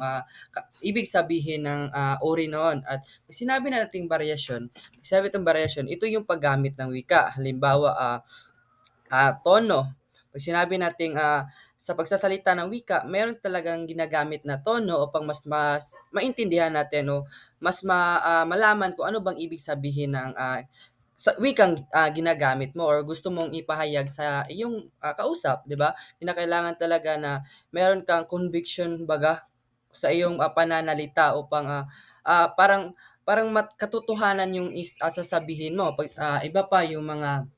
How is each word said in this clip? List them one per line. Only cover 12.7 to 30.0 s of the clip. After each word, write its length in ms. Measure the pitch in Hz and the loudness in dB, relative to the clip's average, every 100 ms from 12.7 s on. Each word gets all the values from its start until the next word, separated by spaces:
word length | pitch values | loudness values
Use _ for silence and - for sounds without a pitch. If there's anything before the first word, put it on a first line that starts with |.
| 233 - 180 - | -6 -2 -2 -2
meron 320 | 190 226 226 | -2 -2 -4
talagang 480 | 196 180 165 165 165 | -6 -4 -4 -4 -6
ginagamit 560 | 165 160 156 147 151 | -6 -2 -2 -2 -4
na 160 | 143 139 | -6 -4
tono 480 | 143 233 214 165 143 | -2 -2 0 0 0
upang 160 | 156 | -2
mas, 240 | 151 147 151 | -4 -6 -4
mas 480 | 151 147 147 - - - | 0 0 0 -4 -14 -10
maintindihan 640 | - 262 240 214 170 165 156 | -4 -2 -2 0 2 2 0
natin 320 | 147 147 139 | 0 0 0
o 80 | 143 143 - - _ | -2 -6 -14 -20 _
mas 240 | 170 185 | -4 -2
ma-, 400 | 190 180 175 175 | 0 2 4 2
ah, 240 | 165 165 | 2 2
malaman 480 | 165 185 214 208 190 | 2 4 4 4 0
kung 160 | 175 156 | -2 -4
ano 160 | 214 | -2
bang 160 | 185 160 | -2 -4
ibig 240 | 165 160 | -6 -8
sabihin 480 | - 147 143 143 143 | -6 -4 -4 -2 -2
ng, 240 | 135 131 - | -2 -4 -4
ah, 240 | 131 127 127 _ _ _ _ | -4 -4 -8 _ _ _ _
sa 260 | - - - | -2 0 2
wikang, 400 | 254 269 190 160 135 | 2 6 4 4 0
ah, 160 | 156 156 | 2 2
ginagamit 640 | 151 165 160 143 131 135 | 2 0 2 2 0 -2
mo 80 | 165 | -2
or 240 | 165 147 147 | 2 2 0
gusto 240 | 160 190 | -6 -4
mong 240 | 175 165 | -4 -4
ipahayag 560 | 160 156 156 156 143 139 | -4 -4 -2 -2 -2 -4
sa 320 | 139 147 143 139 | -4 -2 -2 -4
iyong, 400 | 170 233 226 - _ | -6 -6 -6 -10 _
ah, 160 | 151 | -6
kausap, 480 | 147 226 330 147 131 - | -4 -2 0 0 -2 -2
di 80 | 143 | 0
ba? 160 | 151 151 - _ | 0 0 -10 _
Kinakailangan 560 | 175 175 175 170 170 170 | -6 -4 0 0 -2 -2
talaga 320 | 165 165 156 | 0 2 0
na 320 | 151 147 143 139 - _ | -2 -2 -6 -8 -18 _
meron 320 | 170 185 196 | 2 4 4
kang 240 | 180 170 165 | 2 0 0
conviction, 800 | 175 180 170 170 - 170 170 165 | -4 -2 -4 -4 -4 -4 -4 -2
baga, 400 | 156 151 160 - _ _ _ _ | 0 2 0 -6 _ _ _ _
sa 160 | - | -4